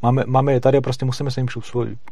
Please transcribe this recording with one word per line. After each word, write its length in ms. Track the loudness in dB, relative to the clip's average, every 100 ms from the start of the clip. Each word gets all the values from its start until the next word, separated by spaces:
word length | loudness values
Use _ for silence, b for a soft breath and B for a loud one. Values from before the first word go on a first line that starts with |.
máme, 220 | 2 2 2
máme 260 | 2 4
je 60 | 2
tady 180 | 4 4
a 40 |
prostě 240 | 2 -2 -2
musíme 260 | -4 -4
se 80 | -4
jim 80 | -4
přizpůsobit. 520 | -4 -6 -4 -4 -6 -12